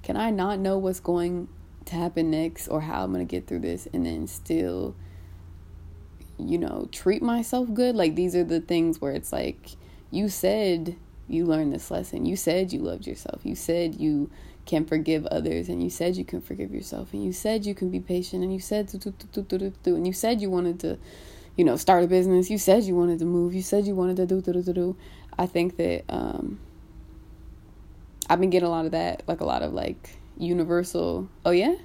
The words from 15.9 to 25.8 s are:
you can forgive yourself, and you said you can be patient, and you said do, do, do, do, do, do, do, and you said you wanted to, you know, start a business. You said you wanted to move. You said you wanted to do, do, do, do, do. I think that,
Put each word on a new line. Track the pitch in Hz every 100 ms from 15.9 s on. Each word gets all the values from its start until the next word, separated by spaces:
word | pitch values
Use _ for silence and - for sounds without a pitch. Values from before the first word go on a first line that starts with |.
| - 175 185
you |
can | 180 180
forgive | - - -
yourself, | - - - -
and | 202
you | 190
said | 180 214 220 202
you |
can | 196 185
be | 185
patient, | 185 180 180 185
and | 185
you | 190
said | - 214 196
do, | 190
do, | 202
do, | 190 -
do, | -
do, | 190 190
do, | 196 -
do, | - 170
and | 180
you |
said | 185 220 233
you | 202
wanted | 180 175 180
to, | 160 - - - - - - -
you | 165
know, | 120
start | - 180
a | 175
business. | 185 185 185 185
You | 214
said | 185 208
you | 196 175
wanted | 175 165
to | 170
move. | 175 175
You | 185
said | 185 202 202
you | 190
wanted | 180 185
to | 180
do, | 190
do, | 185
do, | 180
do, | 180
do. | 180 180 185 - - - -
I | 185
think | 175 175
that, | -